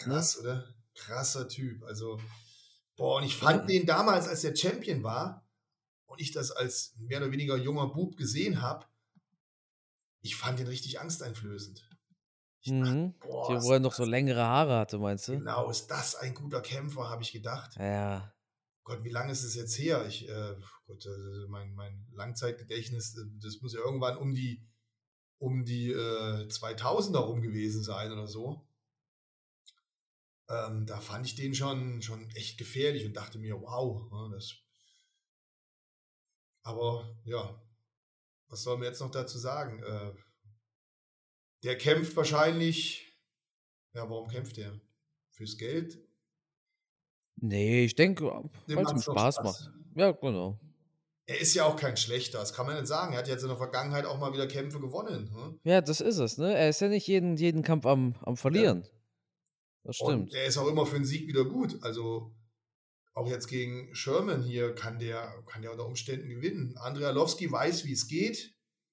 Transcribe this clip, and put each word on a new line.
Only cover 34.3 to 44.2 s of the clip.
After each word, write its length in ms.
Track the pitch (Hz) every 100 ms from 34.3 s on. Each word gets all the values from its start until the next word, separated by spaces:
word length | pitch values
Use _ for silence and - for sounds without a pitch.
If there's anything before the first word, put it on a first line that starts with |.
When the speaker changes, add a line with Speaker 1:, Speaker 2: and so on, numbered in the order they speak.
Speaker 2:
das 200 | 98 - - _ _ _ _ _ _ _ _ _ _ _ _ _ _ _ _ _ _ _ _
aber 540 | 113 113 120 117 110 -
ja, 340 | 110 117 104 - _ _ _ _ _ _ _ _ _
was 140 | 110
soll 140 | 120 123
man 100 | 123
jetzt 120 | 127
noch 100 | 131
dazu 280 | 135 123 123
sagen? 440 | 127 147 135 110
Äh, 300 | 113 104 101 98 _ _ - _ _ _ _ _ _ _ _ _ _ _
der 160 | 123 127
kämpft 360 | 147 165 160 165
wahrscheinlich, 1000 | 151 151 160 165 165 165 - - - _ _ _ _ _ _ _ _
ja, 140 | 117 110
warum 180 | 113